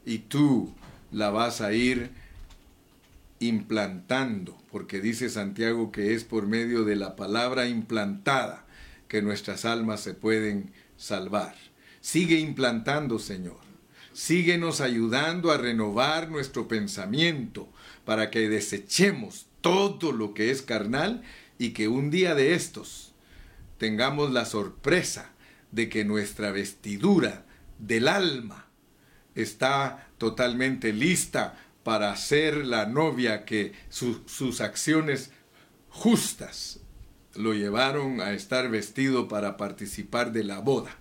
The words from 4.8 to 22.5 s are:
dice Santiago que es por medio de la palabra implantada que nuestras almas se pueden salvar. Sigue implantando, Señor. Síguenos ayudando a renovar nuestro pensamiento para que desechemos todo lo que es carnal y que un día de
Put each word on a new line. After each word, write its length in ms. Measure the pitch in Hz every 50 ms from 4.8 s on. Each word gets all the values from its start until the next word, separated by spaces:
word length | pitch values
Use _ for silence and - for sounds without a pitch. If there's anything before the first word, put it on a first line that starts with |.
| 90 - - 95
dice 300 | 98 113 117 110 127 113
Santiago 600 | 101 107 101 98 95 107 113 113 117 117 113 107
que 240 | - 104 101 104 113
es 100 | 113 113
por 220 | - 113 110 101
medio 380 | 101 110 117 117 117 120 117 110
de 120 | 104 104
la 200 | 101 98 92 92
palabra 500 | - 101 95 104 113 120 127 127 127 123 123
implantada 1000 | 120 113 110 - 117 110 104 101 98 98 - 143 139 131 117 - - - - - - - - - - - -
que 160 | _ - 107
nuestras 420 | 101 104 101 101 - - 98 92 -
almas 360 | 117 117 117 113 110 107 101
se 120 | - 104
pueden 580 | 90 - - 110 110 110 107 107 104 101 95 - - - - _ _
salvar. 580 | - - - 107 95 95 95 101 104 92 - - - - - _ _ - - - -
Sigue 380 | - - - 160 180 160 165 160
implantando, 800 | 156 151 127 101 131 123 117 113 113 139 143 151 151 131 113 104
Señor. 400 | - - 101 92 92 87 - - - - - - _ _ _ - - -
Síguenos 680 | - - - - 160 180 175 165 175 170 170 165 151 143
ayudando 680 | 143 127 120 113 113 113 117 135 147 160 170 180 170 170
a 60 | 151
renovar 760 | 139 120 123 117 113 107 104 101 113 131 147 156 165 165 160
nuestro 380 | 160 147 131 - - 120 107 -
pensamiento 1000 | 113 107 104 98 - 104 95 98 107 147 165 170 160 143 117 - - 104 82 - - - - - - - _
para 260 | - 110 110 110 107
que 180 | - 117 110 107
desechemos 1000 | 107 104 98 - 107 98 - - - - 180 202 175 135 110 90 - - - _ _ -
todo 520 | - 165 180 190 202 196 196 - 170 156
lo 220 | 127 113 107 101 104
que 160 | - 107 117
es 100 | 135 135
carnal 600 | - - 117 107 101 107 127 139 160 202 240 240 - - - - - - _ _
y 120 | 123 113
que 180 | 117 113 107 107
un 220 | 120 135 143 147
día 240 | 151 185 185 175 160
de 200 | 139 131 143